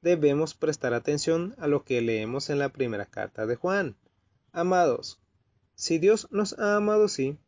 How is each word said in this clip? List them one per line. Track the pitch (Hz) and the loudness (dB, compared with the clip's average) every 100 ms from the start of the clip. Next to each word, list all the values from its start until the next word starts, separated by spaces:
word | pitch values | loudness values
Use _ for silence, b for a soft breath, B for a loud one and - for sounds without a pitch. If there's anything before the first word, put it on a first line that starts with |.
Debemos | 170 175 147 143 156 | 2 4 4 2 0
prestar | - 156 147 127 | -2 -4 -2 -2
atención | 120 113 147 - 165 175 247 | -2 -2 -2 0 0 -2 -6
a | 160 | -2
lo | 143 | -2
que | - 123 | 0 -2
leemos | 117 110 107 131 - | 0 -2 -4 -6 -4
en | 147 | -2
la | 143 | -2
primera | - 127 107 101 | -2 -4 -4 -8
carta | - 104 - 110 | -8 -10 -6 -4
de | 120 | -2
Juan. | 180 196 170 104 _ _ _ _ _ | -2 -2 -2 -8 _ _ _ _ _
Amados, | 170 175 180 170 120 - - _ _ _ _ _ - | -4 0 4 4 2 -4 -16 _ _ _ _ _ -12
si | - 165 | -2 2
Dios | 180 220 - | 4 2 0
nos | 196 208 - | -2 -2 -2
ha | 208 208 | 0 2
amado | 208 214 208 | 2 4 2
así | - 135 147 | 2 -4 -4